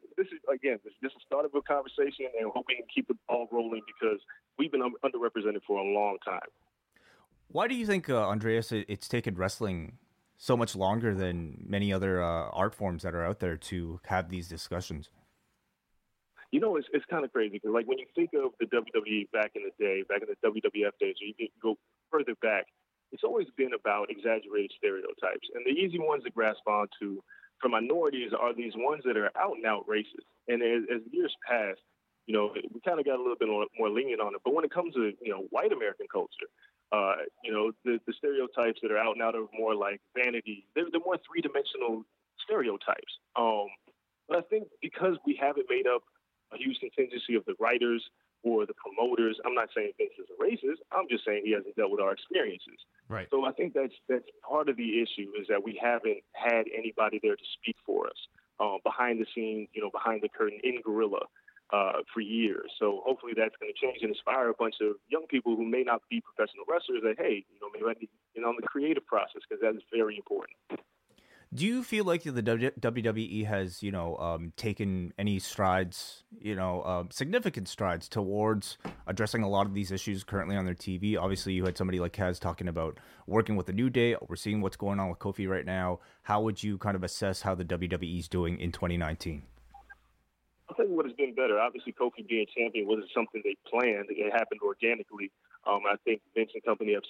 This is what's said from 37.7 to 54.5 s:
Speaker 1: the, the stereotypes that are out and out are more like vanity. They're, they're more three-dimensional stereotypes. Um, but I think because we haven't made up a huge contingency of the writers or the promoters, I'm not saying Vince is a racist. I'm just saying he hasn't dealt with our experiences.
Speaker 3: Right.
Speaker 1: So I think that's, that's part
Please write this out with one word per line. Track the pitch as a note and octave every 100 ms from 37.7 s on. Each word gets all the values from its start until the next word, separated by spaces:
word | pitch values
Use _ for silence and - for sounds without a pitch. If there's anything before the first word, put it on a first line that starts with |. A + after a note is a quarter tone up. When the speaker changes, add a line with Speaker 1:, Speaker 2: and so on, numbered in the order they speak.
| A2
Speaker 1:
the, | B2 A#2 -
the |
stereotypes | - D3 C#3 B2 - A#2 A2
that | A2
are | G#2+
out | A2+ G#2
and |
out | A2+ A2+
are | G#2+
more | A2 A2 G#2
like | G2+ G2+ _ B2+
vanity. | B2 A#2+ A2 G2+ - D#3
They're, | E3+
they're | E3
more | F3 F3+ -
three-dimensional | E3+ D3+ C#3+ C#3 C3+ A#2+ A2 - _ _ - -
stereotypes. | G#3+ A#2+ G2+ - - - - _ A#2+
Um, | A#2 G#2+ G2+ G2 _ _ _ _ -
but | E3+
I |
think | E3+ A3 G#3 -
because | D#3+ - F#3 E3+ C#3+
we | C#3
haven't | C#3 C#3+ B2+
made | B2+ B2+
up | A#2+ - _ _ _ _
a | A#2
huge | C3+ B2+
contingency | B2 - B2+ B2 - A2+
of |
the | G2+ F#2
writers | A2+ B2 A#2+ A#2 - _ _ _
or | A#2+ A2 G#2
the | -
promoters, | G2 G2 B2 A#2 A2+ A2 B2
I'm |
not | B2 A2+ A2+
saying | G2+ -
Vince | G#2 -
is | F#2
a | F2+
racist. | D#3+ A#3 C#3 E3 -
I'm | F3 F3+
just | A#2 A2
saying | G#2
he | G#2
hasn't | G#2 G2 A2
dealt | G2+
with | G2+
our | G2
experiences. | G2 - F3+ A2 F2+ - - - _ -
Speaker 3:
Right. | G#2+ F2+
Speaker 1:
So | C#3
I | C3
think | - B2
that's, | C#3 B2+ - -
that's | B2 - -
part | A#2